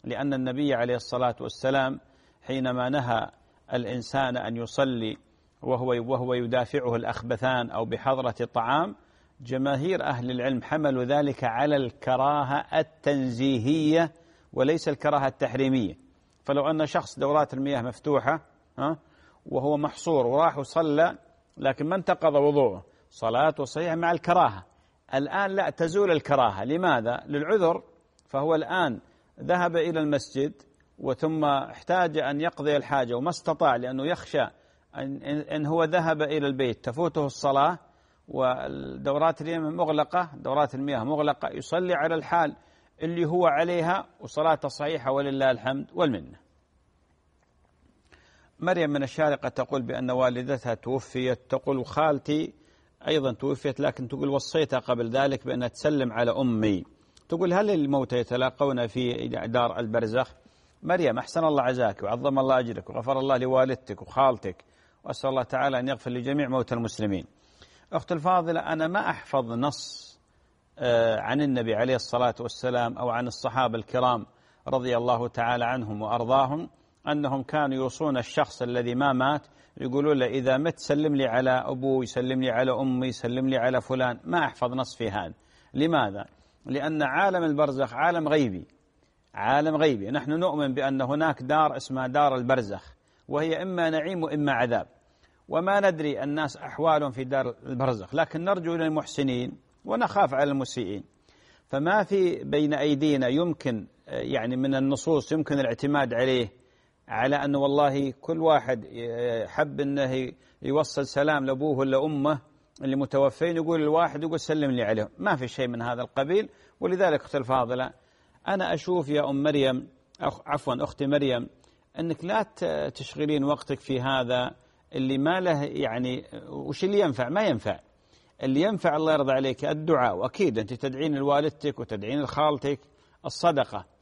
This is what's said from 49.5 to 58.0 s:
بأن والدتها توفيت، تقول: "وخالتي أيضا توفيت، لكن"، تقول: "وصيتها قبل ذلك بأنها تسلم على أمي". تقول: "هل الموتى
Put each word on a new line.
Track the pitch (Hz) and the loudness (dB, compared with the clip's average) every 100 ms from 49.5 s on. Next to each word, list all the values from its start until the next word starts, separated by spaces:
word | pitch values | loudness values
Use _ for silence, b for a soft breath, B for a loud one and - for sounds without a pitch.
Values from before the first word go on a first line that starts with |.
| - 127 139 | -4 -2 -2
بأن | 120 127 127 | -4 -4 -2
والدتها | 127 127 123 127 131 123 | 2 2 0 -4 -4 -2
توفيت، | 113 117 131 - 127 127 120 _ | -6 -4 -6 -4 -4 -2 -2 _
تقول: | 131 - 135 | -2 0 -2
"وخالتي | 120 147 156 139 - 151 165 - b b b _ - | -2 0 2 2 0 -2 -2 -10 b b b _ -2
أيضا | 156 135 | 0 0
توفيت، | 113 135 143 143 127 | -2 -4 -2 -4 -2
لكن"، | 143 - 123 | -4 -4 -8
تقول: | 135 143 | -4 -2
"وصيتها | 139 - 165 147 131 | -2 0 0 2 0
قبل | 127 120 117 | 0 -2 0
ذلك | 127 139 131 - | 2 0 0 -4
بأنها | 131 123 | -4 -4
تسلم | - 151 147 123 | -2 0 2 0
على | 110 117 | 0 0
أمي". | 113 131 110 107 95 - _ b b _ | 2 0 2 2 0 -2 _ b b _
تقول: | 165 180 | 0 2
"هل | 180 208 | 4 4
الموتى | 185 143 139 | 2 2 0